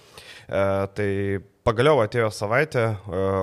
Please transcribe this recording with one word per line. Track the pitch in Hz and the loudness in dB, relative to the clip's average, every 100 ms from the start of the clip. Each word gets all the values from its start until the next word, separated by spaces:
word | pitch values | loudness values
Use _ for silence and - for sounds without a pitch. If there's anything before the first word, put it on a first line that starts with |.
| - - - - | -20 -20 -20 -20
E, | - 95 98 98 98 | -4 0 2 0 -2
tai | - 101 98 98 98 - _ | -2 -2 0 -2 -4 -8 _
pagaliau | - 110 139 147 | -2 2 4 4
atėjo | 107 123 110 | 2 0 -2
savaitė, | - 104 120 156 131 113 | -2 -2 0 0 0 0
e, | 104 101 87 95 98 | -2 -6 -2 0 0